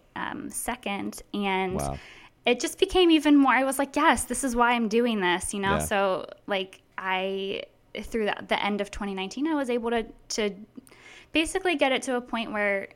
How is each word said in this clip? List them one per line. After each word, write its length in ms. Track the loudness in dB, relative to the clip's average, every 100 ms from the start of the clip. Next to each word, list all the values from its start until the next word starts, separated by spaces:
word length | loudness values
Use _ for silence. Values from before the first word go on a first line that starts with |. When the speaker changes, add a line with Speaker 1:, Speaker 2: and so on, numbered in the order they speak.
| _ -10
Speaker 1:
um, 340 | -8 -8 -10
second, 720 | -10 -8 -8 -8 -8 -8 -10 -10
and 420 | -6 -2 -2 -2 -2
Speaker 2:
Wow. 220 | -4 -6 -12 -20 -20 _ -2
Speaker 1:
it 140 | -2
just 180 | -4 -2
became 320 | 2 4 6
even 240 | 6 8 6
more, 160 | 8
I 120 | 4 2
was 120 | 0
like, 180 | -2 2
"Yes, 280 | 4 4 0
this 180 | -2 0
is 100 | 4
why 160 | 4
I'm 140 | 4 2
doing 320 | 2 2 2
this," 340 | 2 0 -2
you 60 | -2
know? 140 | 0 0
Speaker 2:
Yeah. 40 |
Speaker 1:
So, 460 | 0 2 2 0 -4 -12 -4
like, 340 | -4 -4 -12 _ -8
I, 640 | -2 -2 -2 -4 -4 -6 -10 _ _ -12
through 220 | -6 -2 -2
the, 100 | -4 -4
the 160 | -2
end 160 | 0 -2
of 100 | -4
twenty 240 | -6 -6
nineteen, 340 | -6 -8 -4 -2
I 60 | -2
was 140 | -2
able 200 | -4 -2
to, 160 | -2 -4 -10 -8
to 220 | -4 -4 -6 -14 -20 -20 -20 -20 -20 -4
basically 420 | -2 -2 -2 -2 2
get 160 | 2
it 100 | 2
to 120 | -2 -4
a 60 |
point 300 | -4 -6 -4
where 340 | -2 0 -2 -6